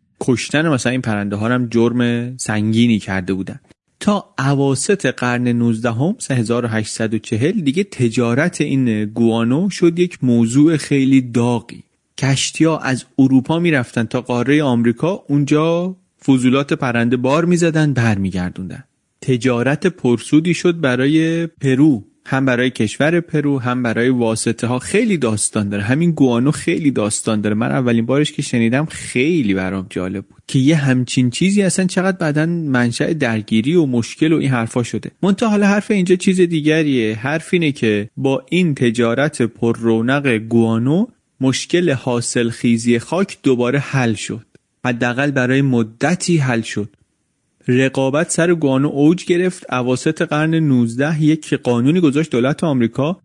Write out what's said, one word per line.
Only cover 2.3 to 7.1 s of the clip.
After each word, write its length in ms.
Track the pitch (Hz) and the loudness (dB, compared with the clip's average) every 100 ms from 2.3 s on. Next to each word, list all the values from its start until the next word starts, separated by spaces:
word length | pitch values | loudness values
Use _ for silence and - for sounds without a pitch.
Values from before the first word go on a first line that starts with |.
| 127 | -8
سنگینی 600 | - 107 107 110 120 107 | -4 -2 0 2 4 2
کرده 360 | 98 95 90 | 0 -4 -2
بودن. 260 | 95 95 - _ _ _ - | -4 -6 -12 _ _ _ -6
تا 340 | - 202 - - | -2 -2 -4 -4
اواسط 680 | 135 139 139 127 - 196 131 | 0 0 0 0 -2 -2 -2
قرن 420 | - 123 123 123 | -2 -2 0 0
نوزدهم، 640 | 120 117 110 120 113 156 247 | 0 0 0 -2 -2 -2 -2
سه 160 | - | -2
هزار 300 | 127 107 117 | -2 0 -2
و 40 | 120 | -2
هشتصد 460 | 110 107 - 113 | -4 -4 -4 -4